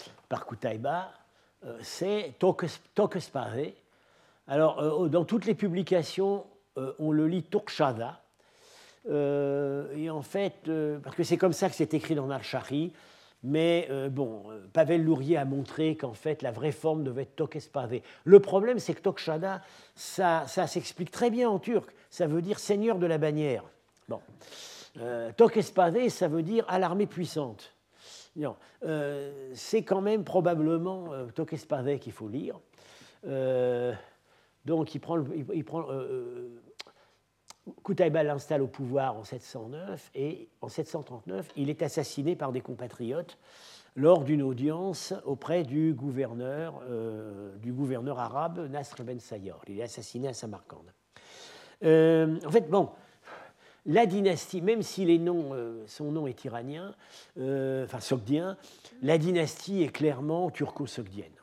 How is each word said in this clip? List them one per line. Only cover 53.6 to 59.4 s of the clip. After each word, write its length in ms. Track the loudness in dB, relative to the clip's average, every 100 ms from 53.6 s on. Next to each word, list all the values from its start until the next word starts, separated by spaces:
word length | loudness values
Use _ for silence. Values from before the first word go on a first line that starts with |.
| -20 _ 2
la 200 | 4 4
dynastie, 560 | 4 2 0 -4 -4
même 200 | 0 0
si 220 | 0 0
les 140 | 4 4
noms, 320 | 4 0 -2
euh, 300 | -6 -8 -10 -14
son 240 | -8 -4
nom 160 | -2 -4
est 180 | -6
iranien, 500 | -10 -8 -8 -10 -12 -16 -20 -20 -18 -8
euh, 460 | -2 -2 -2 -2
enfin 160 | -4 -6
sogdien, 560 | -2 -2 2 0 0 -8 -14 -20 -20 -4
la 160 | 2 4
dynastie 640 | 4 2